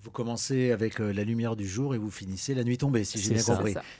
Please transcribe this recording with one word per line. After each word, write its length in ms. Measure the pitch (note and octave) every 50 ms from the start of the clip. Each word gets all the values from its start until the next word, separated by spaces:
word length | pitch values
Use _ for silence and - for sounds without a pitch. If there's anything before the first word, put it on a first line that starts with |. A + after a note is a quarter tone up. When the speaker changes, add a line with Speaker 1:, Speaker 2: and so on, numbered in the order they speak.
Speaker 1:
Vous 80 | G2+ A2+
commencez 600 | - - A#2+ A#2 A#2 A2+ - - C3+ C3 B2+ B2
avec, 280 | A#2 G2+ A2+ A2 - -
euh, 140 | A2 G#2 G2+
la 100 | G2+ G#2
lumière 320 | A2 A#2 A#2 A#2 A#2 A2+
du 120 | G#2 G2+ F#2+
jour 260 | F#2 A#2 C#3 C#3+ C3
et 60 | A2+
vous 100 | G#2+ G#2+
finissez 460 | F#2+ - G2 F#2+ F#2+ F#2+ - - C3+
la 80 | B2+ A#2
nuit 160 | A#2+ B2 B2+
tombée, 240 | C#3+ C#3 C3+ A2+ G2+
si 160 | - - G#2+
j'ai 60 | G2
Speaker 2:
C'est 80 | A2 A#2
Speaker 1:
bien 80 | A2 A#2
Speaker 2:
ça. 120 | - -
Speaker 1:
compris. 160 | G2+ - F2 -
Speaker 3:
C'est 40 | D#2+
ça. 60 | - - - -